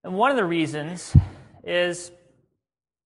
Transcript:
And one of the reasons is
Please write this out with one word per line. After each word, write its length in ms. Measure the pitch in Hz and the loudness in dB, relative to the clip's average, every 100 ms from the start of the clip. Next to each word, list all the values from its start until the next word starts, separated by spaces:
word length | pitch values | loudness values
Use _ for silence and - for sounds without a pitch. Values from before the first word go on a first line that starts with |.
And 100 | 180 | -6
one 160 | 185 247 | 0 2
of 60 | 269 | 2
the 80 | |
reasons 680 | 180 170 156 151 151 180 - - - - - - | 0 0 -2 -4 -10 -12 4 4 4 -14 -20 -16
is 480 | 170 175 175 175 - - _ _ _ _ _ _ _ _ | -4 -2 -2 -4 -12 -20 _ _ _ _ _ _ _ _